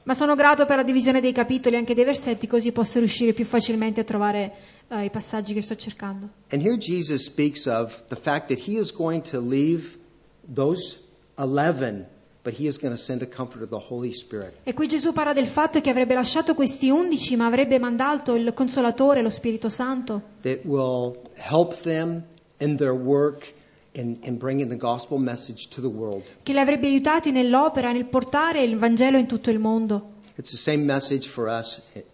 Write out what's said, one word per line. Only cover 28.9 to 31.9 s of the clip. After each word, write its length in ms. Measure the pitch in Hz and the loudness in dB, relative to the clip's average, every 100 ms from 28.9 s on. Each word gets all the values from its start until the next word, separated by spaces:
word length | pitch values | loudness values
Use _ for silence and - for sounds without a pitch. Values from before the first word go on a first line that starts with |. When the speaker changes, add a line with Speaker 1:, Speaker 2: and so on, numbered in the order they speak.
| 233 254 262 | 4 6 4
Speaker 1:
in 80 | 247 | 2
tutto 240 | 226 240 | 0 0
il 80 | 220 | 0
mondo. 540 | 220 226 220 208 - - - - | 2 0 0 -2 -4 -16 -20 -16
Speaker 2:
It's 140 | 131 | -12
the 60 | 123 | -6
same 280 | - 151 | 0 2
message 440 | 143 139 139 139 - | 2 0 0 -4 -4
for 180 | - 110 | -4 -4
us 360 | 117 113 - - | -4 -6 -12 -14